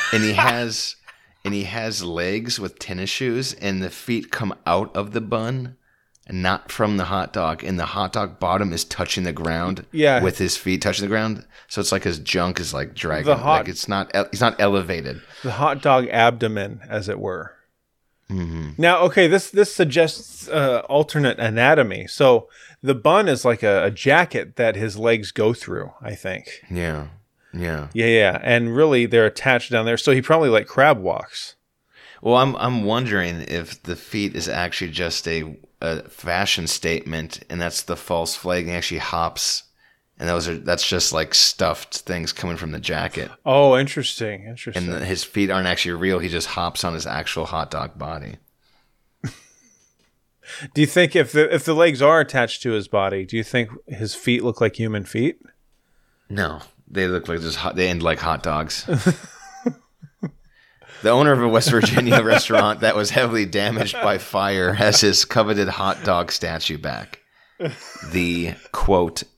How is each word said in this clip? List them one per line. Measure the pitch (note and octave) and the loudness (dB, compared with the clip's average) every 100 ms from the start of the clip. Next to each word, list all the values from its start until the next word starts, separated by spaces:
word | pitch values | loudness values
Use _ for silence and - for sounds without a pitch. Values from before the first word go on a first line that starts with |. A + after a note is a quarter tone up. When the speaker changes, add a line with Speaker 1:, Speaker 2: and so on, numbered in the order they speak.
| - | 0
Speaker 1:
And | A2 | 0
he | G#2+ | 2
has, | G#2 B2+ A#2+ A#2 A2+ - - - - _ _ | 2 2 2 -2 -6 -8 -10 -18 -20 _ _
and | G2+ | -6
he | G2+ | -6
has | F#2+ A2+ A2+ G2 | -6 -6 -6 -6
legs | F2 E2 F2+ G#2+ A#2+ A2+ | -6 -2 -2 -2 -4 -6
with | F#2 - | -6 -10
tennis | - F2+ G2 | -10 -8 -6
shoes, | - C3 A#2 C3 | -4 -2 -2 -4
and | - G2+ F#2+ | -6 -4 -2
the | F#2 | -4
feet | - - A#2 - | -8 -4 -4 -2
come | - G#2 - - | -4 -4 -4 0
out | F#2+ G#2+ F#2+ | 0 0 -6
of | G#2 | -4
the | A2+ | -6
bun, | G#2+ A2+ A2+ C3 B2 B2+ _ _ _ _ - | -4 -4 -4 -6 -8 -14 _ _ _ _ -10
and | F#2 | -2
not | F#2 G2 - | 0 -2 -4
from | - G#2+ G2+ | -2 0 0
the | |
hot | F2 F#2+ F2+ | -2 -2 -4
dog. | G2+ D#2+ E2 | -2 -2 -2
And | E2+ F2+ | -4 -4
the | D#2+ | -4
hot | G2+ F#2 | -4 -4
dog | A#2 G2 E2 | -4 -6 -4
bottom | F2+ F#2+ G2+ | 0 0 0
is | E2+ | -4
touching | - - F2 - | -6 -6 -4 -4
the | F2+ | -4
ground | D2+ E2 E2 F2 F#2 - | -4 -4 -2 -4 -6 -6
Speaker 2:
Yeah. | D#3 D3 B2+ | 2 4 4
Speaker 1:
with | F#2 - | 2 0
his | F#2+ - | -2 -2
feet | F#2 F#2 | -2 0
touching | G#2 F#2+ | 0 -2
the | G2 | -2
ground. | A2 A2 G#2+ - - - | -2 -2 -6 -12 -20 -12
So | - | -6
it's | F#2+ | -2
like | F#2+ | 0
his | F#2+ D#2+ | -2 -4
junk | D2 F2+ F2+ F2+ | -2 -2 0 -2
is, | E2+ | -6
like, | C#2 C#2 - | -6 -8 -6
dragging. | E2+ D2+ C#3+ | -4 -2 2
Speaker 2:
The | C3 | 2
hot | C3 D#3 | 4 2
Speaker 1:
Like, | F#2 | 0
it's | F2 - | -8 -4
not | G2 F#2 | -4 -2
ele-, | G2 G2+ | -2 -2
he's | - | 0
not | A#2+ - | 0 2
elevated. | G2+ G2 F#2 E2+ C2+ C2 - - | 2 2 0 -4 -6 -10 -14 -12
Speaker 2:
The | C3 | -8
hot | G#2 D3 C#3+ | -2 -2 0
dog | D3 C3 B2 | 4 4 4
abdomen, | A2+ A#2 A#2 A2+ G#2+ G2+ A2 G2+ | 4 4 4 -2 -2 -6 -10 -8
as | G#2+ F#2+ | -6 -4
it | G2 | -6
were. | G2+ F2+ - - _ _ _ _ _ _ - | -6 -8 -12 -18 _ _ _ _ _ _ -8
Speaker 1:
Mm-hmm. | F#2+ E2+ E2 D2+ D#2 | -6 -4 -6 -8 0
Speaker 2:
Now, | E3 F3+ | 2 4
okay, | F3+ F#3 E3+ | 4 4 4
this, | F#3+ - | 4 0
this | F#3+ G3 | 2 2
suggests, | - E3 D3+ D#3+ - - - - | 2 2 2 2 0 -14 -16 -4
uh, | D#3 C3+ A#2+ - | 0 0 0 0
alternate | C#3 D3 D3+ C3+ - | 0 0 0 0 0
anatomy. | A2+ A2 B2+ D#3 A2+ G2 G2 | -2 2 4 6 4 -2 -8
So | - C3+ A#2 - _ - _ | 2 6 6 2 _ -20 _
the | C3 B2 | -2 2
bun | D3+ F#3+ G3 | 4 4 4
is | B2+ | 2
like | B2 A2+ | 2 2
a, | G#2+ G2 | 4 4
a | G2 | 2
jacket | G#2 C3+ D#3 F3 A#2+ - - | 0 4 4 4 -2 -6 -2
that | A2+ | 0
his | G2+ A2 G2 | 0 -4 -2
legs | A#2 A2+ G2+ | 2 2 0
go | - A2 | 0 0
through, | A#2+ - - F#2+ - | 0 -6 -10 -10 -12
I | A2+ G2+ | -14 -10
think. | F#2+ F#2+ - - - | -8 -10 -12 -18 -10
Speaker 1:
Yeah. | F2 E2+ D#2 D2 - _ _ _ | -6 -4 -6 -10 -16 _ _ _
Yeah. | F2 F2 D#2 D2 | -8 -6 -6 -6
Speaker 2:
Yeah, | A2 A2+ | -2 4
yeah. | A2+ G2 - | 6 4 2
And | - A#2+ A#2 A#2+ | 2 2 2 2
really, | D#3 B2+ A#2 | 4 4 4
they're | A#2 G#2+ | 4 4
attached | - C3+ A#2+ - | 2 0 0 0
down | A#2 A2+ | -2 0
there. | A#2 | 0
So | - | 4
he | C3 | 4
probably, | B2+ D#3+ C#3+ | 4 4 4
like, | A2 - | 2 2
crab | - D3+ A#2+ | 4 4 4
walks. | F#2 - - - - - _ _ _ _ - - | 0 -6 -8 -14 -16 -18 _ _ _ _ -20 -6
Speaker 1:
Well, | A2+ B2 | 2 4
I'm, | C3+ - | 4 0
I'm | B2 B2 | -2 0
wondering | G2+ A#2 B2+ G2+ F2 E2+ B1+ | 0 0 0 0 -2 -4 -6
if | E2+ D#2+ - | -6 -8 -12
the | - E2+ | -10 -10
feet | - G#2+ G2+ - | -6 -4 -4 -4
is | E2 | -6
actually | D2 F2 - F2+ | -4 -4 -6 -6
just | D#2 E2+ - E2+ | -4 -4 -4 -4
a, | E2 D#2 - _ - | -4 -6 -12 _ -8
a | - D#2+ - | -6 -6 -10
fashion | - E2+ F2 G2 - E2 | -12 -6 -4 -2 -2 -2
statement, | - E2 E2 - D#2+ D#2+ - - | -4 -2 -4 -4 -8 -8 -12 -10
and | F2 | -6
that's | E2+ - | -6 -6
the | - E2+ | -6 -8
false | - F2 E2 | -4 -4 -2
flag, | - F2+ F2+ | -6 -2 -2
and | E2+ | -2
he | F2 | -6
actually | - E2 | -6 -6
hops. | - E2+ E2 - - - - _ _ _ _ - | -4 -2 -2 -2 -4 -4 -8 _ _ _ _ -8
And | E2+ | -2
those | F2 E2+ | -2 -2
are, | E2 | -6
that's | C#2 E2+ - | -2 -2 0
just, | F2+ - | 0 0
like, | D#2+ D#2+ | 0 0
stuffed | - - - E2+ D#2+ - - | 2 2 2 0 -2 -6 -10
things | - F2 D#2 | -8 -6 -6
coming | - F2+ E2 | -6 -6 -6
from | E2+ | -8
the | D2+ | -8
jacket. | - D#2+ E2+ - - - - | -6 -4 -6 -8 -10 -8 2
Speaker 2:
Oh, | C3+ C#3 C3 | 6 6 6
interesting, | C#3 - B2+ - A2 G2 | 2 -4 -6 -6 -6 -8
interesting. | G#2 A#2+ - F2+ | -12 -14 -8 -6
Speaker 1:
And | F2 E2+ | -4 -4
the, | F2+ | -4
his | F#2 | -6
feet | - G#2 G2 | -4 -2 0
aren't | F#2+ F2+ | 2 0
actually | F2 F2+ | 0 -2
real. | E2+ F#2+ F2+ | 0 0 0
He | F2 | -2
just | E2 - | -4 -4
hops | - F2 - | -4 -4 -4
on | F#2 | -4
his | E2 D#2 | -4 -6
actual | C#2 D#2+ - D#2 | -6 -6 -6 -4
hot | D#2+ D2+ | -4 -6
dog | D2+ C#2 - | -6 -8 -10
body. | C#2+ D#2+ G#1 - _ _ _ _ _ _ _ _ | -10 -10 -12 -18 _ _ _ _ _ _ _ _
Speaker 2:
<laughs> | A#2 - _ _ _ _ _ _ _ _ _ _ - - C#3+ | -14 -14 _ _ _ _ _ _ _ _ _ _ -20 -16 -6
Do | C#3+ | 0
you | D3+ | 2
think | F3+ E3 F3+ | 4 4 4
if | B2+ | 4
the, | D3 D3+ | 4 4
if | E3+ | 2
the | E3 | 2
legs | D#3 E3+ C3 | 4 4 6
are | C#3+ D#3+ | 6 6
attached | C#3+ C3+ A#2 - | 4 0 0 -2
to | B2 | -4
his | A2 F#2+ | -4 0
body, | G#2 G2 G2 | 0 0 -2
do | F#2+ A2+ | -4 -6
you | |
think | G#2+ B2 A2 A#2+ - | -2 -2 -2 -6 -14
his | A2+ G#2+ | -10 -8
feet | - - A#2+ | -4 0 0
look | A#2 G#2+ | 0 0
like | A2+ - | 0 0
human | A2+ G#2 | -4 -4
feet? | F2+ A2 C#3 - _ _ _ _ _ _ _ _ - | -4 -2 -2 -2 _ _ _ _ _ _ _ _ -10
Speaker 1:
No, | G2+ E2 D#2 - _ _ | -4 -4 -6 -16 _ _
they | G2 F#2 | -2 0
look | F2+ E2+ | 0 -2
like | E2+ | -6
just | E2 D#2+ | -4 -6
hot, | F#2 F2+ | -4 0
they | F#2 | 0
end | E2+ | 2
like | E2 D#2+ | 0 0
hot | E2 D#2 | -2 -2
dogs. | E2 D2+ D#2+ - - | -2 -2 -4 -8 -4
Speaker 2:
<laughs> | A2+ F3+ - - - - - - - _ _ D3+ _ D3+ - _ _ _ _ - - | 0 0 0 -4 -20 -20 -8 -6 -6 _ _ -20 _ -12 -12 _ _ _ _ -20 -2
Speaker 1:
The | G#2+ | 4
owner | B2 D3 | 6 6
of | C3 | 6
a | A#2+ | 4
West | A2+ A2+ | 4 4
Virginia | A#2+ A2+ - A#2+ B2 | 4 4 4 4 4
Speaker 2:
<laughs> | |
Speaker 1:
restaurant | A2 D3+ - A2+ G#2 G#2+ | 6 2 4 4 4 4
that | A2 | 2
was | G#2+ G2+ | 2 2
heavily | B2 B2 A2+ G2 | 2 2 0 0
damaged | G2+ G#2 A2 G#2 | 0 0 -2 -4
by | B3 G#2+ G2 | -2 0 0
fire | - G2 G2 F#2+ F2+ | -2 -2 0 2 0
has | G2+ G#2+ G#2 | 2 4 6
his | G#2 F#2 | 4 4
coveted | - A#2 G#2+ G#2 F#2+ | 2 2 2 2 0
hot | - G2 - | -2 -2 -2
dog | - F2 F2 | 0 0 0
statue | - E2+ E2 - D2+ | -4 -4 -4 -6 -6
back. | D2 A1+ G1+ - _ _ _ - D#3+ - - - D#2 | -8 -8 -12 -18 _ _ _ -10 -8 -8 -16 -16 -6
The, | F2+ F2 E2+ E2+ E2+ - | -2 0 0 -4 -8 -10
quote, | - - F#2 E2+ - - | 0 4 4 2 -2 -12